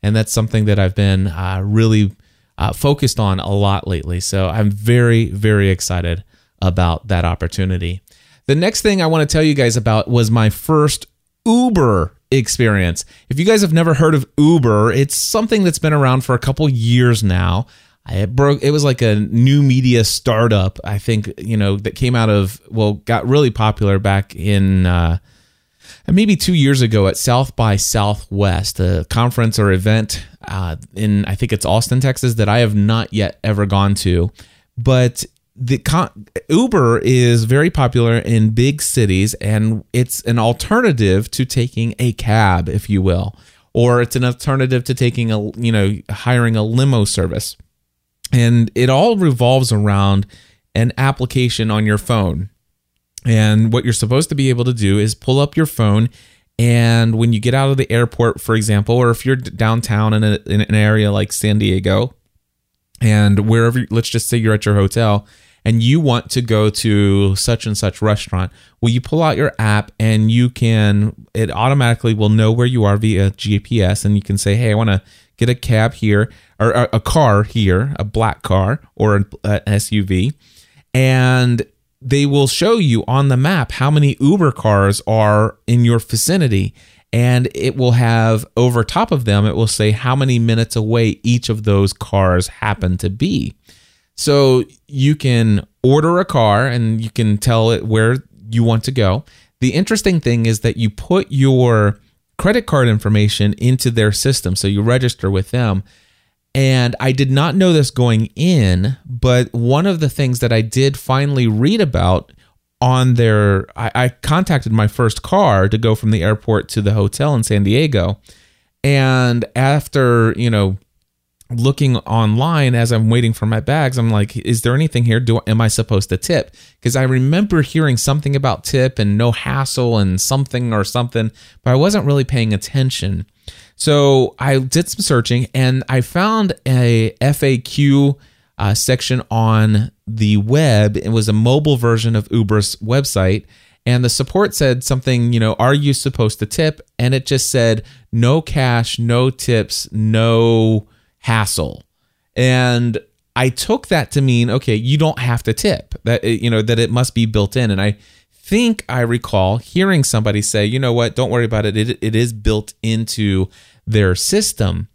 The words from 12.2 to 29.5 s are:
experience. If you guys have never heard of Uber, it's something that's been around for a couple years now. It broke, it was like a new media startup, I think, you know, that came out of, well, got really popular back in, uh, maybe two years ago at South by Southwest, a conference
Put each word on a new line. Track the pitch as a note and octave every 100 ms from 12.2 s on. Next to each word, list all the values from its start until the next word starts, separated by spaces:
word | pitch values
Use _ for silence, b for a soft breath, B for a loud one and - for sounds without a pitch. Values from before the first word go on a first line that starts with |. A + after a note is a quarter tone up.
| _
experience. | C3+ A#2 - A2+ G2+ F2+ E2+ - b b
If | C3+
you |
guys | F3+ A3
have | G3+
never | D#3+ E3
heard | C#3 D#3
of | D#3 C3 -
Uber, | D3 E3+ B2 G#2 A2
it's | A2 C#3 -
something | - A3+ A3+ A3
that's | F#3 D3+
been | D#3+
around | D3+ C3+ B2+
for | -
a | B2
couple | - C3+ D#3
years | B2+ A2+ A#2+ B2 A2+
now. | G#2 F2+ F2+ F2+ B2 b b b -
It | F#2+ G2+
broke, | B2 C#3+ C#3+
it | C#3
was | D3+
like | C#3+ B2
a | A#2 G#2
new | G#2 A#2 B2+ C#3+
media | C#3 B2+ B2+ A#2+
startup, | G#2+ - - A2 A#2 G#2 F#2 -
I | - G2+
think, | - A2 G#2 -
you | G2+ A2
know, | G2+ G2
that | A2
came | - B2
out | B2 A2+
of, | G#2 F#2+ - _
well, | A2 G#2+
got | G2+ - A#2 F#2+
really | C#3+ C#3
popular | G#2+ A2 - G2+ G2
back | G2 G2 -
in, | - F#2+ G2+ F#2+ F#2+ F2+
uh, | F2 E2+ F2 b b b b b b b b -
maybe | F3+ G#3+
two | G3 -
years | F3 C#3 C3+
ago | A#2+ A2 F#2+
at | -
South | - A#2+ C3
by | - A2+ G2+
Southwest, | - A2+ G2+ G#2 - G2 G2+ E2+ G2+ -
a | F#2 F2+ E2+
conference | A2+ A#2+ B2 A2+